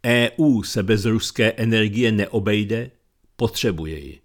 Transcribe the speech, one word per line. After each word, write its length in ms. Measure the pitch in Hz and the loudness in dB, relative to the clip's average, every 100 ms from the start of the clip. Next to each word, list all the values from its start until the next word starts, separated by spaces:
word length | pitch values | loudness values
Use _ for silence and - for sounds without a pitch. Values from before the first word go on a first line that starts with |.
E 280 | 120 120 120 - | 2 2 2 2
U 260 | 151 117 | 2 2
se 200 | 98 113 | 0 -4
bez 220 | 98 107 110 | 0 2 2
ruské 460 | 110 - - 113 | -2 -2 0 0
energie 600 | - 113 113 107 104 117 | 2 0 2 2 2 2
neobejde, 800 | 107 101 113 98 104 104 113 127 _ _ _ _ - | 2 0 -2 0 0 0 -4 -6 _ _ _ _ -4
potřebuje 640 | 117 - 120 82 78 78 | -4 0 -2 -2 -6 -10
ji. 200 | 69 69 | -14 -20